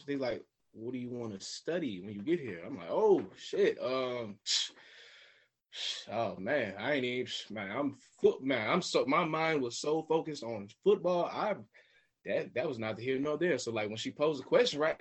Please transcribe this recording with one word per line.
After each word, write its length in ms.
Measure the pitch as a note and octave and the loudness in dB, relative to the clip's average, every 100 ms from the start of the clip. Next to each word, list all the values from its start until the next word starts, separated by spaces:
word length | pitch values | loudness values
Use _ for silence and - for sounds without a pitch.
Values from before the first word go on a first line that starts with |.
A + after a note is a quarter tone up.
| C#3 | -6
They 100 | C#3+ | -2
like, 260 | B2 - - _ _ | 0 -2 -8 _ _
"What 220 | G#2+ A#2 | -12 -8
do 40 | B2+ | -6
you 120 | B2 | -6
wanna 280 | B2 A#2 F#2+ | -6 -6 -8
study 640 | - - - F3 C#3+ F#2 | -10 -8 -4 -2 -2 -6
when 140 | G2+ | -8
you 80 | G2+ | -6
get 180 | A2+ E3+ | 0 0
here?" 220 | B2+ E2+ G2 | -2 -8 -10
I'm 120 | F#2 | -10
like, 120 | E2+ | -2
"Oh, 360 | D3+ G#3+ E3 G2 - | 4 6 6 4 -12
shit. 420 | - F3+ F3+ - | -4 2 2 2
Um, 580 | A#2+ C3 B2+ B2 A2 G2+ - - - - - - - - - _ _ _ _ - - - - | 0 0 0 -2 -6 -8 -2 -2 -2 -8 -20 -20 -20 -20 -20 _ _ _ _ -8 -8 -8 -4
oh, 260 | G#2+ A2 F2+ | -2 -2 -2
man, 360 | G2+ C#3+ G#2+ G2 | 0 0 0 -2
I 160 | A#2+ | -2
ain't 100 | C#3+ | 0
even, 260 | B2 B2 A#2 - - | 0 -2 -4 -8 -8
man, 200 | G#2+ G2 | -8 -4
I'm 260 | A#2 C#3+ C3+ - _ | -2 -2 -4 -14 _
foot-, 200 | G#3 - | 4 4
man, 280 | C3 B2 G#2+ | 0 0 2
I'm 100 | F3 | 0
so, 240 | - D#3 | 2 2
my 220 | B2+ D#3 E3 | 4 2 2
mind 340 | D#3+ D#3+ D3+ | 2 2 2
was 160 | A#2+ A#2 | 0 -2
so 240 | D3 D#3+ D#3+ | 0 0 2
focused 340 | D#3+ D#3 C#3+ | 0 0 -6
on 260 | A#2 A2 G2+ - | -6 -6 -8 2
football. 440 | F#3+ G3+ F3 F3 D#3+ | 4 6 4 2 2
I, 300 | - G#3 D#3+ G#2 - _ _ _ _ | 0 -2 -2 -8 -20 _ _ _ _
that, 300 | - G2 - | -2 -2 0
that 120 | A#2+ D#3+ | -2 -2
was 120 | A#2 | -2
neither 240 | A2 G2+ | -4 -2
here 160 | B2 C3 | -2 0
nor 180 | D3 D3 | 0 0
there." 220 | F3 C3 | 2 0
So, 120 | A#2 | 0
like, 180 | A2 G#2+ | -2 -2
when 100 | A2 | -4
she 120 | C3+ | -6
posed 300 | - D3+ C#3 | 0 0 0
the 60 | - | 4
question 340 | F3 A#3+ D3 | 4 4 2
right 160 | D#3+ - | 0 0